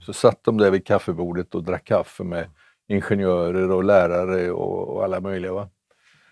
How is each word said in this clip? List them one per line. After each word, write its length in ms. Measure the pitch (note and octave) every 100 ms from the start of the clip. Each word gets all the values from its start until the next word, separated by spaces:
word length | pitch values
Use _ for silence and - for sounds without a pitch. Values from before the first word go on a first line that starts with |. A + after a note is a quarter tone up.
Så 120 | -
satt 300 | - A#2+ G2+
de 140 | - A2
där 140 | G2+
vid 140 | F#2+ -
kaffebordet 680 | G2+ - E2+ F2 E2+ F2 -
och 80 |
drack 200 | E2+ F2
kaffe 400 | - G#2 - -
med 260 | F2+ E2+ E2 _ _ _ -
ingenjörer 840 | G2+ - G2+ F#2+ F2+ E2+ F#2 F#2
och 120 | F#2
lärare 680 | G2 G2 F2 F2 F#2 F#2 F2+
och, 360 | E2+ F#2+ F#2 G2
och 160 | G2
alla 160 | G2 F#2
möjliga, 340 | F#2+ F#2+ F#2
va? 140 | F#2+ F#2+ _ _ _ _ _ _